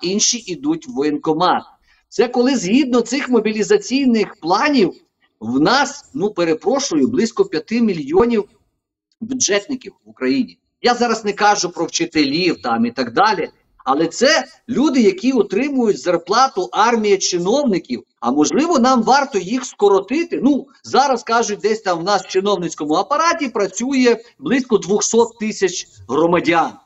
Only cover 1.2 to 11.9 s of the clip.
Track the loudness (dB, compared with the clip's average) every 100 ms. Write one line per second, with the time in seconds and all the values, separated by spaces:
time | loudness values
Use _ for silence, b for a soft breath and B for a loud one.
1.2 | -2 0 2 0 -4 _ _ _ _ -2
2.2 | -2 2 0 0 2 0 2 0 0 -4
3.2 | 0 0 0 -2 2 0 2 0 2 2
4.2 | 0 -6 -2 0 2 2 2 0 _ _
5.2 | _ _ -4 0 2 2 0 -6 -12 -6
6.2 | -4 -2 -2 0 0 -2 0 0 0 0
7.2 | -2 0 -2 -2 -4 0 0 -2 -2 2
8.2 | 2 0 -4 _ _ _ _ _ _ -16
9.2 | -8 -4 -2 -2 -4 -10 -12 _ _ -6
10.2 | -2 -2 -2 -8 _ _ -2 0 0 -2
11.2 | -4 0 2 2 -2 -4 -6